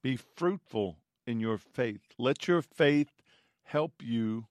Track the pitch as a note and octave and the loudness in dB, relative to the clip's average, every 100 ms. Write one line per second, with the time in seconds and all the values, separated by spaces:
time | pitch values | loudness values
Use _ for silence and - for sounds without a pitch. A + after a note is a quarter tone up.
0 | C3+ B2 - - F3 G3 _ A2+ G2 D#2+ | -2 -4 -8 -2 -2 -2 _ -4 -4 -6
1 | _ _ - A#2 A2+ G#2+ _ - B2 G#2 | _ _ -6 -4 -2 -4 _ -4 -4 -4
2 | _ - B2 D3 - F3 C#3 - D3 D3 | _ -2 -2 0 2 0 0 2 4 4
3 | D3 _ _ _ _ _ - D3+ D#3 _ | 2 _ _ _ _ _ -6 -4 -4 _
4 | A#2 A#2 A2 A2 A2+ | -4 -2 -2 -4 -10